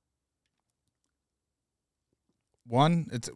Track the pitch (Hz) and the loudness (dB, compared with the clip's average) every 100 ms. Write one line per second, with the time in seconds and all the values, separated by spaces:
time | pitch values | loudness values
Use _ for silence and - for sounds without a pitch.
0 | _ _ _ _ _ _ _ _ _ _ | _ _ _ _ _ _ _ _ _ _
1 | _ _ _ _ _ _ _ _ _ _ | _ _ _ _ _ _ _ _ _ _
2 | _ _ _ _ _ _ 120 120 156 170 | _ _ _ _ _ _ -4 2 4 2
3 | - 120 - | -2 -8 -10